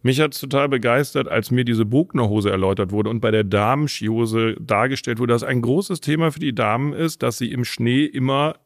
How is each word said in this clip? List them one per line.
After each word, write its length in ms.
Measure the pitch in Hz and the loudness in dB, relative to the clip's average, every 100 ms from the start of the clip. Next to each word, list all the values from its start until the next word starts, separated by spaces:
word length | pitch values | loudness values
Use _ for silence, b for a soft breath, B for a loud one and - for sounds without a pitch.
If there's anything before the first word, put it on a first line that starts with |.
Mich 160 | 127 131 | 0 2
hat's 180 | 151 - | 0 -2
total 300 | 139 135 143 | -4 -2 0
begeistert, 580 | 131 117 123 143 139 - | 0 2 0 0 -2 0
als 220 | 113 - | -2 0
mir 160 | 123 | 0
diese 180 | 120 113 | 2 2
Bogner-Hose 680 | 107 127 180 143 110 107 101 | 2 2 2 0 2 2 2
erläutert 400 | 95 95 98 92 | 2 0 0 -2
wurde 180 | 104 107 | 0 -2
und 120 | 113 | 0
bei 100 | 113 | 2
der 120 | 110 | 2
Damenskihose 1120 | 101 101 107 139 147 - 107 113 113 113 113 - | 2 2 2 0 -2 -2 -2 0 0 2 0 -2
dargestellt 580 | - 107 127 135 - 113 | 0 0 2 -2 -4 -2
wurde, 160 | 120 | 0
dass 80 | 117 | 0
ein 180 | 120 127 | 0 0
großes 360 | 117 151 196 175 | 2 0 0 -4
Thema 320 | - 156 165 | -2 2 0
für 80 | 156 | 0
die 140 | 151 | -4
Damen 400 | 120 107 117 143 | 0 0 0 -2
ist, 300 | 147 165 - | -2 -4 -2
dass 160 | 123 113 | -4 -2
sie 120 | 120 | -4
im 140 | 123 | -2
Schnee 400 | 120 - 117 131 | -4 -2 0 2
immer 520 | 151 135 131 139 151 - | 0 -2 0 0 -2 -4